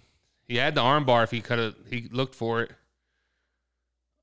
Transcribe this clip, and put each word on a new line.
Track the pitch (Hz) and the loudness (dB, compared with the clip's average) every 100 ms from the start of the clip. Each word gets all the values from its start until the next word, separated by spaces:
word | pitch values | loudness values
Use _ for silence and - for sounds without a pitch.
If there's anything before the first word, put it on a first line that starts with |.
| _ _ _ _ - | _ _ _ _ -6
He | 120 | -2
had | 143 | 0
the | 147 | 2
arm | 120 151 | 2 4
bar | 135 120 | 4 4
if | 113 | 2
he | 117 | -2
coulda, | - 117 113 - - | -4 -2 -2 -6 -10
he | 123 113 | -10 -8
looked | 123 131 | -6 -6
for | - 113 117 | -4 -4 -2
it. | - - _ _ _ _ _ _ _ _ _ _ _ _ _ _ | -4 -8 _ _ _ _ _ _ _ _ _ _ _ _ _ _